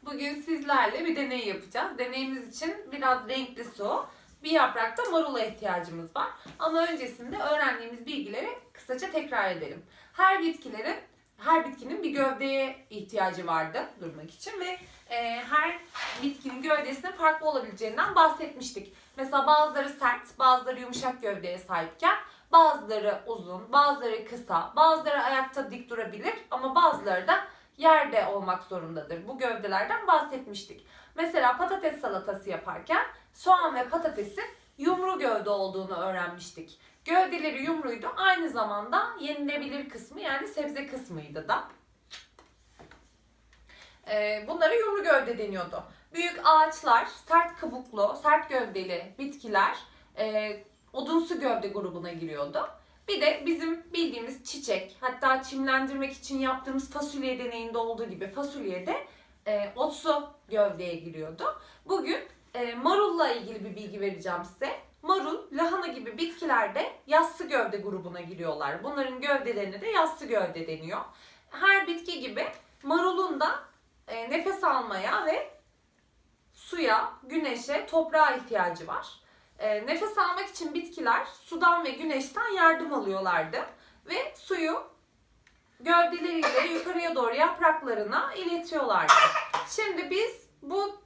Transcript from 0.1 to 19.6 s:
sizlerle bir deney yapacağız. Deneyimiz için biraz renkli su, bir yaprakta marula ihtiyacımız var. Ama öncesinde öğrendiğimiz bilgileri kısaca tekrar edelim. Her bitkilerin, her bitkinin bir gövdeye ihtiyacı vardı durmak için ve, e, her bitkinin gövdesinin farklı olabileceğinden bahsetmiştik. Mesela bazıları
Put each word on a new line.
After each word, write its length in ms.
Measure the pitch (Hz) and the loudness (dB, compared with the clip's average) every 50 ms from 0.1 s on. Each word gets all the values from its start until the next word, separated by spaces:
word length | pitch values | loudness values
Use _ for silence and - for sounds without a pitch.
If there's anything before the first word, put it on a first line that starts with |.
| 285 - 285 285 294 294 | -8 -6 -6 -6 -6 -8
sizlerle 640 | - 330 330 294 - 277 277 262 233 208 220 - 330 | -4 -4 -4 -4 0 2 4 4 4 2 0 -2 -2
bir 100 | 330 - | -2 -2
deney 320 | 277 277 254 254 247 226 | -2 -2 -2 -2 -4 -4
yapacağız. 500 | 202 190 - - - - 247 330 392 - | -4 -6 -6 -8 -8 -4 -4 -4 -4 -4
Deneyimiz 580 | 240 247 247 262 262 269 262 262 247 226 226 - | -4 -6 -4 -4 -4 -4 -4 -6 -8 -10 -12 -10
için 360 | - 302 339 403 415 - - | -6 -6 -6 -6 -6 -10 -12
biraz 380 | 277 277 269 262 254 254 214 214 | -8 0 4 4 4 2 0 -4
renkli 360 | 262 269 262 247 - - 233 | -4 -4 -4 -6 -10 -12 -12
su, 400 | - - - 202 214 311 554 - - - - - _ - _ 285 | -12 -8 -6 -4 -2 -2 -2 -4 -8 -14 -20 -20 _ -20 _ -4
bir 80 | 302 | 2
yaprakta 520 | 330 311 262 - - 233 226 226 226 - 480 427 | 4 4 4 4 2 -2 -2 -2 -2 -4 -2 2
marula 280 | 339 320 320 285 269 233 | 2 2 2 2 -2 -2
ihtiyacımız 760 | 220 220 214 - - 196 185 175 170 170 165 165 165 165 _ | -2 -4 -6 -6 -4 -2 -2 -2 -4 -6 -10 -10 -12 -8 _
var. 120 | 277 - - - - - - - - | -6 -6 -6 -8 -14 -18 -20 -10 -4
Ama 280 | - 320 320 330 339 | -2 0 2 2 2
öncesinde 500 | 339 330 311 - 247 240 - 240 262 349 | 0 -2 -4 -6 -8 -10 -12 -12 -10 -6
öğrendiğimiz 680 | 415 - 294 302 302 294 262 247 233 233 233 240 240 233 | -4 0 0 2 2 2 0 0 -4 -8 -12 -12 -12 -10
bilgileri 440 | 277 294 277 294 - 208 240 330 453 494 - - - _ | -8 -8 -8 -6 -6 -6 -6 -6 -6 -8 -10 -16 -20 _
kısaca 380 | - - - 254 254 370 370 | -20 -8 -8 -6 -6 -6 -4
tekrar 400 | 320 311 294 - 254 220 196 190 | -4 -4 -4 -2 -2 0 0 0
edelim. 340 | 180 - - - - - - - _ - - - _ | -2 -4 -8 -10 -12 -14 -16 -20 _ -20 -20 -16 _
Her 280 | - 370 381 392 392 | 4 6 6 6 6
bitkilerin, 540 | 330 330 - - - - 208 214 226 311 349 - - _ _ _ _ _ _ | 2 0 -2 -4 -10 -12 -10 -6 -6 -6 -6 -6 -10 _ _ _ _ _ _
her 300 | _ 214 285 330 320 - | _ 2 4 4 4 4
bitkinin 360 | - - - - 254 320 415 349 | 0 -10 -12 -10 -8 -8 -4 -4
bir 60 | 285 | -2
gövdeye 760 | 285 277 269 262 262 - 269 269 269 269 269 262 - - - _ | 0 2 2 2 2 0 -2 -2 0 0 0 -2 -4 -12 -16 _
ihtiyacı 580 | 214 208 - - 220 208 190 185 175 180 175 | -14 -12 -12 -6 -2 0 0 0 0 -4 -2
vardı 420 | 170 165 160 156 156 165 254 - - - - | 0 0 0 0 -2 -4 -6 -8 -8 -12 -12
durmak 300 | 180 165 156 156 156 165 | -14 -12 -12 -12 -16 -18
için 280 | - - - 403 427 392 | -18 -14 -14 -10 -8 -8
ve, 200 | 359 359 370 359 - - - - - - | -6 -6 -8 -10 -12 -20 -20 -20 -12 -6
e, 340 | 240 233 240 233 233 233 - 233 | -6 -4 -4 -4 -4 -6 -4 2
her 300 | 285 302 311 339 349 339 - - - - - - - - 247 | 2 4 4 2 -2 -4 -10 -14 -10 -8 -8 -8 -6 -4 -4
bitkinin 380 | 285 277 - - 269 254 254 | -4 -4 -4 -8 -8 -8 -6
gövdesinin 500 | 269 311 302 294 294 - 277 - - 370 | 2 4 4 4 4 -2 -6 -6 -6 -8
farklı 360 | 370 - 330 311 311 311 311 | -4 4 4 4 4 4 0
olabileceğinden 680 | 311 294 262 233 214 190 190 226 269 - 277 370 403 381 | 0 0 0 -4 -4 -8 -6 -6 -4 0 0 0 4 8
bahsetmiştik. 800 | 359 330 311 - - 320 285 - 262 - - - 196 196 - - - - - _ | 8 8 8 6 2 -6 -10 -8 -10 -12 -10 -10 -10 -14 -14 -20 -20 -20 -20 _
Mesela 300 | 269 269 262 277 269 269 | -8 -6 0 0 2 6
bazıları 420 | 285 302 302 | 8 8 8